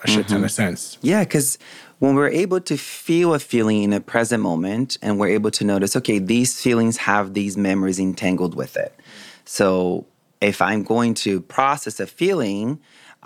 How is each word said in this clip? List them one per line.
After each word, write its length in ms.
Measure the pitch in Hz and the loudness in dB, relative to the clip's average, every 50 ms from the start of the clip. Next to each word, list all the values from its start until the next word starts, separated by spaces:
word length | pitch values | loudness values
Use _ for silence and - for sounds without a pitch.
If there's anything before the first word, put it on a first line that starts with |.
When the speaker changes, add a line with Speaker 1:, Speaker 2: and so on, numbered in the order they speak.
| - | -2
Speaker 1:
a 60 | - | 2
shit 180 | 107 107 95 | 2 2 2
ton 120 | 101 101 101 | 2 0 0
Speaker 2:
Mm-hmm. 60 | 101 | 0
Speaker 1:
of 60 | 101 | -2
sense. 480 | - - 110 90 90 - - - - - - | -2 -2 -2 -2 -2 -6 -10 -14 -12 -4 0
Speaker 2:
Yeah, 220 | 143 190 214 175 | 2 2 2 2
'cause 320 | - - 151 135 - - - - - - - - - _ _ | 2 0 0 0 0 -4 -6 -10 -18 -20 -20 -20 -20 _ _
when 160 | 135 139 135 | 2 4 4
we're 120 | 139 143 139 | 4 2 2
able 320 | - 160 202 185 185 185 | 2 0 0 0 0 -2
to 160 | 180 - 151 | -2 -2 -4
feel 580 | 139 - - - - - - 165 170 175 170 156 | -4 -4 -10 -14 -10 -2 0 2 2 4 2 2
a 40 | 143 | 0
feeling 440 | - - - 117 110 110 107 104 104 | -2 -2 0 2 2 2 2 2 2
in 100 | 101 101 | 2 0
a 80 | 101 | -2
present 420 | - - - 117 113 113 123 110 104 | -4 -2 -2 0 0 0 0 0 0
moment 560 | 90 85 82 87 98 104 113 135 135 - - | 0 -2 -2 -2 -2 -2 -4 -4 -4 -6 -6
and 180 | - 107 104 101 | -4 -2 0 0
we're 100 | 104 90 | 2 2
able 220 | 104 107 104 107 - | 2 0 0 -2 -2
to 120 | - 107 | -2 0
notice, 300 | 104 101 98 98 101 - | 0 2 2 0 0 0
okay, 220 | 131 - - 107 101 | -2 0 0 0 0
these 420 | 95 95 113 120 127 123 - - | 0 2 2 2 2 0 -2 -2
feelings 360 | - - 120 113 113 113 113 | 0 2 2 4 2 2 0
have 380 | - - 101 101 104 101 95 98 | 0 0 0 2 2 0 0 -2
these 220 | 101 101 101 92 | -4 -4 -2 -2
memories 440 | 101 101 95 95 98 95 95 92 95 | -2 0 0 0 0 0 0 0 0
entangled 540 | 95 95 92 - 107 92 92 82 90 85 - | -2 -2 -2 -2 -2 0 0 0 0 -2 -4
with 200 | 67 67 - - | -6 -8 -6 -6
it. 160 | - - - - - _ - - - - - - - _ | -6 -6 -6 -8 -16 _ -20 -20 -20 -20 -20 -20 -20 _
So 600 | - - - 101 95 92 92 90 90 90 87 - - _ _ _ _ _ _ | -10 -2 2 2 2 4 2 0 0 -2 -4 -6 -10 _ _ _ _ _ _
if 200 | 104 104 101 - | 0 0 2 2
I'm 220 | 95 95 107 107 95 | 0 0 0 -2 0
going 320 | - 113 117 117 117 110 | 0 0 2 2 2 0
to 260 | - - 104 98 90 | 0 -2 -2 -2 -2
process 600 | 82 - - - 135 135 147 147 - 107 - - | -4 -4 -2 0 0 0 0 -2 -4 -10 -8 -8
a 60 | 98 | -10
feeling, 760 | - - - 170 190 196 160 120 98 101 101 110 131 151 147 - _ _ - - - - _ - | -10 -6 -2 0 0 0 0 0 -2 -2 -2 -4 -4 -6 -6 -10 _ _ -20 -20 -20 -20 _ -2